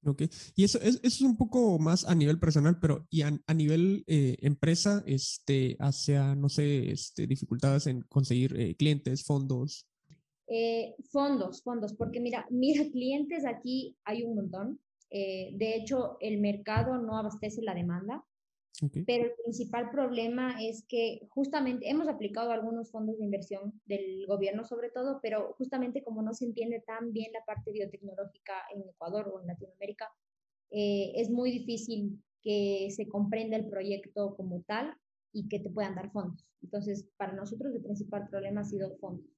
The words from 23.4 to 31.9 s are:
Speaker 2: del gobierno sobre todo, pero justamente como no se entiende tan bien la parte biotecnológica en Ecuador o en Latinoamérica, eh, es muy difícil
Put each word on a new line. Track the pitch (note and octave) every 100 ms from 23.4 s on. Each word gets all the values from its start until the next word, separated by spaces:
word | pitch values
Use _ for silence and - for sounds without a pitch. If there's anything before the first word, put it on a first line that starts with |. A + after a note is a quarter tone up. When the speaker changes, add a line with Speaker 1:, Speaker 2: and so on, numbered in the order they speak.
| F3 G3 G3+ - _
Speaker 2:
del | G3+ F#3+ F#3+ F#3+
gobierno | G3+ G3 G#3 A3+
sobre | A#3 A#3
todo, | B3+ C4 C#4
pero | A3 G#3+ - -
justamente | C4 C4 B3+ C4+
como | C4+ A3
no | A3 A#3
se | A#3+
entiende | A3+ A3+ A#3 A3+
tan | A3 A#3
bien | A3 A3
la | A3
parte | A3 G#3+ -
biotecnológica | G#3 G3 G3 G3 F#3+ G3 _ - F#3+ F#3 G3+
en | F#3+
Ecuador | _ E3 G#3 G3+
o | F#3+
en | F3
Latinoamérica, | F3 F#3+ F#3 G3+ G#3 A3 _ _ _ _ _ _
eh, | G#3 G#3 G3+ G3 -
es | A3+
muy | A#3+ B3+
difícil | A#3+ - A#3 A3+